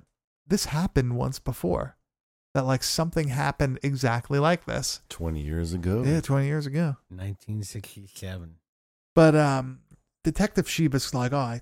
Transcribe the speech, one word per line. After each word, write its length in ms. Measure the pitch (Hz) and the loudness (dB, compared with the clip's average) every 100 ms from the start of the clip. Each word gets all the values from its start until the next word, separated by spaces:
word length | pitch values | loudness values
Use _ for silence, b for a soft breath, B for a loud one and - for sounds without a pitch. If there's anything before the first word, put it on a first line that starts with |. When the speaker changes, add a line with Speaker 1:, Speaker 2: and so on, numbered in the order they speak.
| - _ _ _ - | -10 _ _ _ -2
Speaker 1:
this 200 | 202 - | 0 0
happened 500 | 151 190 143 123 120 | -2 2 2 2 0
once 220 | 127 135 | -2 -4
before, 580 | - 120 180 - 131 _ _ _ _ _ _ | -8 -4 -2 -2 -4 _ _ _ _ _ _
that, 140 | 139 185 | -2 0
like, 160 | 131 | 0
something 460 | - - 165 170 151 | 0 -2 -2 0 0
happened 500 | 127 143 - 139 131 | 0 -2 0 -2 0
exactly 560 | 143 135 127 117 - 143 | -2 0 0 0 0 2
like 280 | 151 175 - | 2 2 -2
this. 340 | 117 127 - - | -4 -4 -8 -12
Speaker 2:
Twenty 320 | - 82 78 | -6 -4 -2
years 320 | 73 80 85 | -2 -2 -2
ago. 300 | 87 87 107 | -2 0 0
Speaker 1:
Yeah, 160 | 127 160 | 2 0
twenty 240 | 156 139 139 | 2 0 0
years 200 | 151 143 | -2 -2
ago. 320 | 147 160 131 - | -2 -2 -2 -10
Speaker 3:
Nineteen 540 | 90 95 95 - 107 | -8 -8 -8 -8 -8
sixty-seven. 920 | 98 110 - - 98 - 95 92 85 82 _ _ _ _ _ | -6 -12 -14 -18 -18 -12 -10 -10 -12 -18 _ _ _ _ _
Speaker 1:
But, 200 | - 160 | 6 8
um, 440 | 151 143 135 131 131 _ - _ _ | 8 4 2 -4 -10 _ -20 _ _
Detective 460 | 165 156 208 - - | -4 0 0 0 -2
Sheba's 460 | - 156 135 - | 2 2 2 -2
like, 180 | 127 123 | -2 0
"Oh, 60 | 143 | 0
I 200 | 120 117 | -2 -6